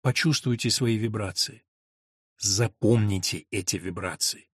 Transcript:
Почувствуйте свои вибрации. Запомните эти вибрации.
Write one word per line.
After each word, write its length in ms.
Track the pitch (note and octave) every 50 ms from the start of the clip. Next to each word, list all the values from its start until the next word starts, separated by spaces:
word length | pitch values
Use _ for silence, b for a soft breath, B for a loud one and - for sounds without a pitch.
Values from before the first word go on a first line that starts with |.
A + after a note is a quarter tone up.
Почувствуйте 680 | _ C3+ C3 - - D#3+ D3+ - - C3+ A#2+ A2+ - B2
свои 260 | A2+ - C3 A#2 A2+
вибрации. 640 | G#2+ A2 A2+ A2 A2 G#2 F#2+ F#2 - - - - A2 _ _ _ _ _ _ _ _ _ _ _ _ _ _ _ _
Запомните 1040 | - G#2 F#2+ G2 A#2 A2+ - _ - G#2+ A#2 A#2 G#2+ G#2 G2 F#2+ E2+ - - E2+ - _
эти 260 | - G#2 F#2 - -
вибрации. 720 | F#2+ E2+ F#2 F2+ F#2 F#2+ F2+ D#2+ - - - - - - _ _